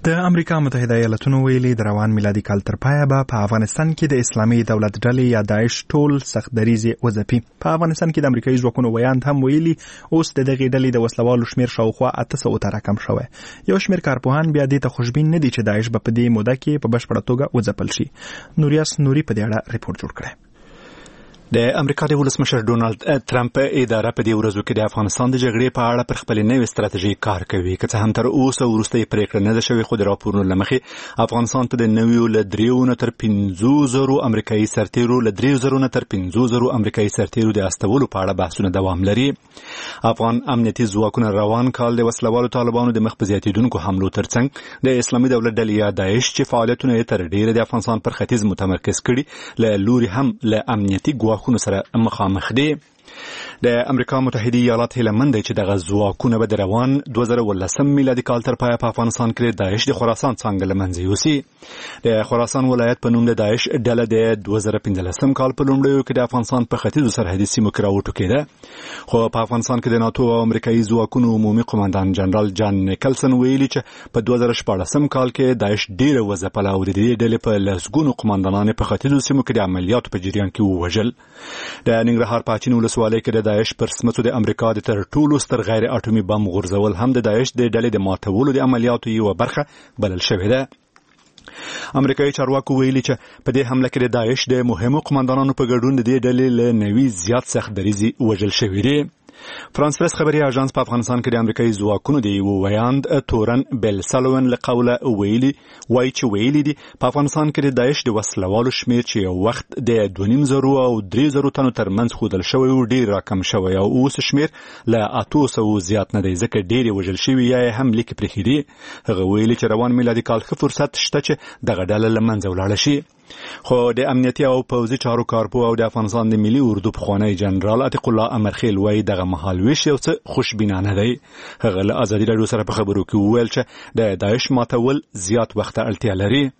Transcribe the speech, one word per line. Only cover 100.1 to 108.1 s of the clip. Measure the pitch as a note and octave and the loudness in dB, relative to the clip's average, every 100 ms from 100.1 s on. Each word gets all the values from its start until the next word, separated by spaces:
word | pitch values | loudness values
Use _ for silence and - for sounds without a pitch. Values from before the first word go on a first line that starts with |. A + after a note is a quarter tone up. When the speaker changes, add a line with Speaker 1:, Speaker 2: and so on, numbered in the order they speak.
| - | 0
Speaker 2:
خبري | D#3 D3+ | 0 2
اژانس | C#3+ B2+ C3+ C#3 | 0 0 -2 -2
په | |
افغانستان | B2 A#2+ A#2 B2 | -2 -2 0 -2
کې | A2+ | 0
د | A#2 | 0
امریکایي | A2+ A2+ A#2 G#2 | 0 0 0 0
ځواکونو | G#2 G2 - D3 G#2 | 0 0 0 0 0
د | |
یوه | G2+ G2 G2 G2 | 0 0 0 0
ویاند | G#2+ A#2+ C#3 - D3 - | 0 0 0 0 -2 0
تورن | A#2+ G#2+ A#2+ - A#2+ | 0 2 0 -2 -2
بیل | A2 G2+ - | -2 -2 -2
سالوون | C3 C3 C3 B2+ | 0 2 2 2
له | A#2+ - | 0 0
قوله | A#2+ B2 B2 C#3 G#2 | 2 2 0 -2 0
ویلي، | G2+ A2+ C3+ C#3 - - - | 0 2 0 -2 -16 -20 0
وایي | A#2+ C3 | 0 2
چې | - B2+ | -2 -2
ویلي | G2+ A#2+ D3 D3 | 0 2 2 0
دي | C#3+ - - | -4 -12 -4
په | B2+ | -2
افغانستان | D3 C#3+ D#3 D3+ | 0 -2 0 -2
کې | D3 C#3 | 0 0
د | B2 | 2
داعش | B2 D3+ | 0 0
د | B2 | -2